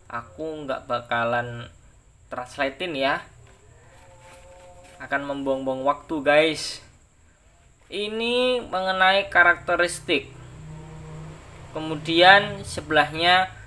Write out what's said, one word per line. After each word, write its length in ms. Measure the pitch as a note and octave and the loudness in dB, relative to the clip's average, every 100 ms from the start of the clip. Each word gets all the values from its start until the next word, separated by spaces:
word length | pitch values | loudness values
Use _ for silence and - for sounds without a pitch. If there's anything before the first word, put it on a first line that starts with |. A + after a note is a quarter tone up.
| - | -12
Aku 560 | A#2+ - - D#3+ D#3 C#3 | -12 -12 -12 -10 -8 -6
nggak 240 | B2+ - | -6 -4
bakalan 800 | A#2+ - A#2 A#2 A#2+ A#2+ A#2+ A#2 - - _ _ _ - | -6 -2 -2 0 -2 -4 -10 -16 -20 -20 _ _ _ -14
translatein 720 | - B2 - C#3 C3+ F3+ C#3 | -12 -10 -4 -4 -4 -6 -2
ya. 240 | C3+ E3+ - - - - - - - - - - - - - - - - - - | 0 -2 -6 -20 -20 -20 -20 -20 -20 -20 -20 -20 -20 -20 -20 -20 -20 -20 -20 -16
Akan 240 | C3+ C#3 | -6 -6
membuang-buang 640 | C#3+ C#3 C#3 C3+ C3 C3 C3+ | -4 -6 -2 -2 -2 -2 -2
waktu, 280 | C#3+ - D#3+ | -2 -4 -2
guys. 640 | C#3 D3 D#3+ D3+ - - - _ _ _ _ _ _ _ _ _ - | 4 6 4 0 -8 -10 -18 _ _ _ _ _ _ _ _ _ -14
Ini 720 | F#3+ G#3 A3 A#3 B3 B3+ B3 - | -8 -6 -4 -2 0 0 -2 -4
mengenai 560 | F#3 F#3+ F#3 F#3 G3 G3 | -4 -2 2 4 4 2
karakteristik. 960 | F3+ F3 E3+ - E3+ F3 - - D3 - - - - - - - - - - - - - - - | 4 4 4 0 0 0 -2 -2 -2 -2 -18 -20 -18 -18 -18 -16 -16 -16 -16 -16 -18 -20 -20 -14
Kemudian 880 | D#3+ D#3 D#3 D#3 E3 F3+ G3+ G#3 G3+ | -10 -6 -6 0 6 8 8 6 -8
sebelahnya 880 | G3 - D#3 D3+ C#3+ D#3 F3 F#3 F#3 - | -10 -10 0 2 2 2 2 4 2 -6